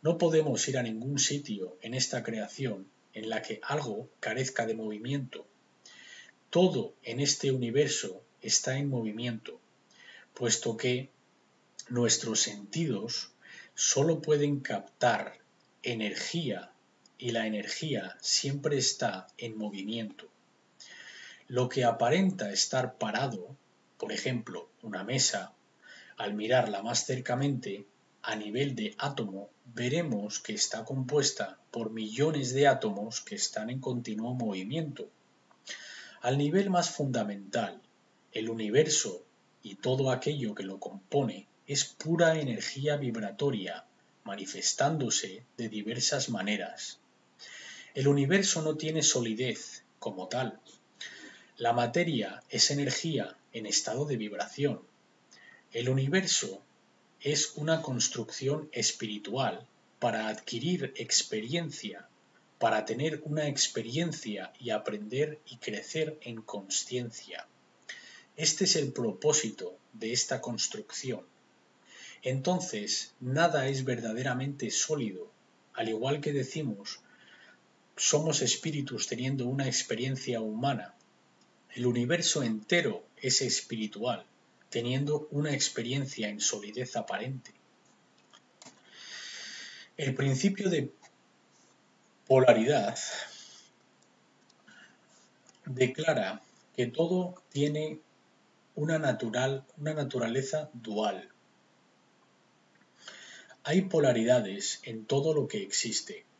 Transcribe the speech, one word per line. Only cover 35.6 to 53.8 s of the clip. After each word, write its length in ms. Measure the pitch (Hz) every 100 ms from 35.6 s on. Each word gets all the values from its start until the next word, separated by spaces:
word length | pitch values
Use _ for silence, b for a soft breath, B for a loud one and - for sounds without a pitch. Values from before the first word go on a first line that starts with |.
| - B B B B B
Al 160 | 120 139
nivel 340 | 147 180 196
más 200 | 180 170
fundamental, 880 | - 139 117 104 101 98 - - - _ _ _ _ _
el 180 | 110 110
universo 720 | 113 107 120 156 - 110 90 - _ _ _
y 140 | 104 95
todo 340 | 135 131 135
aquello 440 | 123 - 151 113
que 100 | 104
lo 140 | 95 -
compone 720 | - - - 143 123 - - _ -
es 180 | 139
pura 540 | - - 156 165 165 160
energía 580 | 139 110 - 135 143 143
vibratoria, 880 | 131 113 104 - 143 113 90 82 - _ _ _
manifestándose 1200 | - 101 95 98 - - 135 160 123 - 101 95 - -
de 120 | 113
diversas 600 | 104 104 117 - 139 123
maneras. 720 | 107 98 104 - - - - _ _ _ _ B B B B B
El 140 | - 139
universo 520 | 143 139 196 196 170
no 160 | 156 151
tiene 260 | 156 160
solidez 800 | 143 131 113 110 127 107 - - _ _
como 300 | 113 95 92
tal. 320 | 120 123 - - - _ _ B B B B B -
La 160 | 117
materia 680 | 120 120 175 175 131 95 - -
es 220 | 120 -
energía 680 | 143 139 - 165 139 92 - _
en 140 | 117 104
estado 380 | -